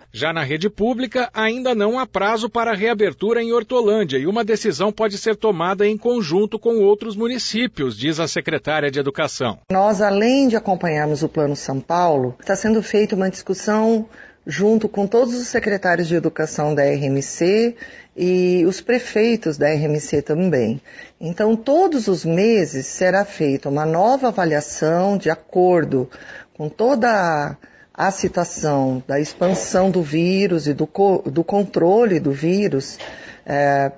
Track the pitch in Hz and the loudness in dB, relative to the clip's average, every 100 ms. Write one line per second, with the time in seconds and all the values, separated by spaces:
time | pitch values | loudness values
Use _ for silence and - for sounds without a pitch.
0 | _ 110 151 165 135 156 196 - 220 233 | _ -6 -4 -4 -4 -2 -4 -2 -2 -2
1 | 254 254 240 220 220 247 254 226 208 254 | -4 -4 -4 -2 -2 -2 -2 0 0 -2
2 | 262 - 196 226 226 233 233 190 226 220 | -4 -2 0 0 -2 -2 -2 0 0 2
3 | 196 135 202 233 233 233 220 254 214 220 | 0 0 0 0 0 -2 0 0 2 2
4 | 175 135 151 226 226 214 220 139 202 208 | 0 0 0 -2 0 0 0 0 -2 0
5 | 220 196 226 214 220 170 175 190 208 214 | -2 -2 -4 0 0 0 0 2 0 0
6 | 233 240 160 180 208 220 233 226 202 208 | 0 0 0 2 0 0 0 4 4 4
7 | 226 202 233 254 - 214 247 - 131 104 | 0 -4 -4 -4 -4 -2 -2 -2 -6 -2
8 | 143 156 156 180 - 156 - 156 143 139 | -2 -2 -2 -4 -4 -4 -2 -2 0 -2
9 | 139 151 151 - 123 98 - 190 202 196 | -2 -2 -4 -2 -4 -4 -2 2 2 2
10 | 208 196 233 269 269 220 202 180 175 151 | 2 2 2 4 2 2 0 -2 0 0
11 | 151 147 156 160 143 143 - 135 - 175 | 0 -2 -2 0 -2 -2 -6 -6 -2 0
12 | 175 143 127 - - 196 214 226 - 208 | 2 2 0 -4 -4 -2 0 0 2 0
13 | 208 190 190 - - 185 - 214 220 226 | 2 0 -2 -4 -6 -4 -2 2 2 0
14 | 220 - - _ - 143 208 220 214 202 | -2 -12 -20 _ -8 0 2 2 0 -2
15 | 202 233 247 247 240 233 202 196 185 170 | 0 2 2 -2 -4 -4 -2 -2 0 0
16 | 165 170 156 - 156 - 151 143 143 143 | 0 0 0 -2 -4 -2 -2 2 2 2
17 | 139 139 135 - 175 214 233 233 - - | 0 -2 -4 -2 2 2 2 -2 -14 -20
18 | - - 180 180 180 180 170 185 - 247 | -14 -4 0 2 2 2 2 0 -2 -2
19 | - 214 233 226 160 143 147 151 151 151 | 0 0 2 2 -2 0 0 2 0 -2
20 | - 147 143 156 185 139 110 139 - - | -2 -2 0 0 2 2 0 -2 -8 -20
21 | - - 160 175 214 226 247 311 381 285 | -20 -12 -8 -2 0 0 2 2 4 2
22 | 214 175 165 165 220 220 151 139 135 - | 0 -2 0 2 4 2 0 -4 -8 -2
23 | 185 190 196 - 147 139 147 143 156 160 | 0 2 0 -2 -2 -2 -2 -2 0 2
24 | 214 269 254 202 170 147 - - 156 170 | 2 2 0 0 0 0 -2 -2 0 2
25 | 190 202 156 160 - 185 180 175 147 135 | 0 0 -2 -4 -2 2 4 4 2 -2
26 | 123 - - - - - 151 - 233 277 | -4 -10 -20 -20 -18 -10 -8 -2 0 2
27 | 240 214 170 151 147 143 - - _ - | 2 2 2 0 -4 -8 -18 -20 _ -4
28 | 185 190 180 180 175 - 156 139 131 131 | -2 0 -2 -2 -4 -4 -2 0 0 -2
29 | - 139 151 - 180 185 - 185 190 180 | -4 -4 -4 -2 0 0 -2 0 2 0
30 | 151 156 175 190 196 170 147 139 156 - | 0 0 2 2 2 0 0 -2 -2 2
31 | 196 180 - 139 165 202 202 170 165 214 | 2 2 0 -4 0 -2 0 2 4 4
32 | 240 165 139 139 165 196 202 135 - - | 4 2 0 -2 0 0 0 -2 -6 -12
33 | - - - - - 143 143 139 139 | -16 -18 -20 -16 -6 0 2 2 0